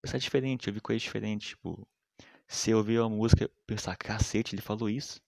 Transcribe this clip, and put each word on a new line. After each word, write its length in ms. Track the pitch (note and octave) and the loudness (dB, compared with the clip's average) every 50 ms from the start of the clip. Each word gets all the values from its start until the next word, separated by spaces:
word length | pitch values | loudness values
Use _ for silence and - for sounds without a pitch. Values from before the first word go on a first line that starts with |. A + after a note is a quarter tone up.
Pensar 180 | - - - C3 | -8 -4 -4 -4
diferente, 500 | C3 - - C#3 C3 C3+ C3 B2 - - | -4 2 2 2 2 2 -2 -2 -4 -4
ouvir 120 | G2+ G#2+ | -6 -6
coisa 180 | - - A2+ A2+ | -2 -2 -2 -2
diferente, 520 | - - - G#2+ G#2 G#2+ G#2+ G#2 - - | -2 -4 -6 -6 -4 -2 -4 -4 -6 -10
tipo. 380 | - _ _ - - - G2 _ _ _ _ _ _ _ - - - - _ _ | -14 _ _ -10 -8 -8 -12 _ _ _ _ _ _ _ -20 -20 -20 -20 _ _
Se 220 | - - - - | -8 -4 2 4
eu 80 | A2+ A2 | 4 4
ouvir 200 | G#2+ G#2 A2+ A#2 | 4 4 2 2
uma 100 | A#2 A2+ | 2 2
música, 400 | A2 G#2+ A2 A2+ - - - - _ _ _ | 0 0 8 8 8 8 6 0 _ _ _
pensar, 300 | - A2+ G#2 - - F2+ | -6 -6 -6 -4 -6 -8
"Cacete, 580 | - - - G#2+ G#2 G#2 - - G#2+ A#2 - - | -8 -6 -6 0 0 0 0 2 -2 -2 0 -4
ele 80 | G2 - | -8 -4
falou 280 | - G#2+ A2 A#2 G#2+ | -6 -4 -2 -2 -2
isso?" 300 | G#2+ C3 C#3+ - - - _ | -2 -2 -6 -8 -14 -16 _